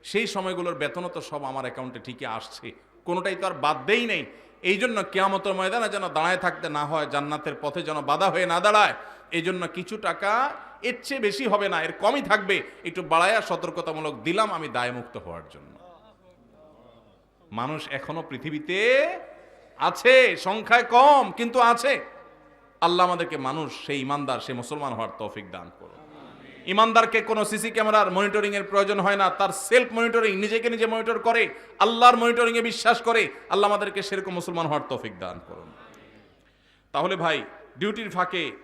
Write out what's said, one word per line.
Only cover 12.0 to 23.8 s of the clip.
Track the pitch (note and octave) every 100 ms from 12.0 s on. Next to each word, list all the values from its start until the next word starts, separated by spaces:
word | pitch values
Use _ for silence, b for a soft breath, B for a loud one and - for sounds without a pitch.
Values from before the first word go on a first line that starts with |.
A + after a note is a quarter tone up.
কমই | G3+ C#4 F3+
থাকবে, | G#3 F#3+ F3+ - B E3+
একটু | F3 C#3+
বাড়ায়া | D#3+ F3+ A3 -
সতর্কতামূলক | E3 E3+ E3+ E3 D#3 D#3 B2+ A2+
দিলাম | F#3+ G#3+ E3+
আমি | D3+ B2
দায়মুক্ত | B2 B2 A2+ - F#2+
হওয়ার | E2+ D#2
জন্য। | D2 C#2+ - F3+ E3+ - _ F#3 F3+ _ D#3 G#2 B2 B2 A#2 G#2 F#2+ _ _ _ G#2+
মানুষ | C3 D3+ - C#3
এখনো | - D#3+ D#3+
পৃথিবীতে | B2+ D3 D3+ D3+ F#3 A3+ C4 D#4+ F4+ - - - - - - D#3
আছে, | F3+ B3 C4 A#3+ E3+ F#3
সংখ্যায় | G#3+ G#3 A#3+ A#3+ A#3+
কম, | C#4 C#4+ G#3+ F3
কিন্তু | A#3 B3 A#3
আছে। | A#3+ C#4 B3+ - - - - - _ _ _
আল্লাহ | E3+ F3 F3+
আমাদেরকে | E3+ D#3+ D3+ C3
মানুষ, | D3+ C#3+ -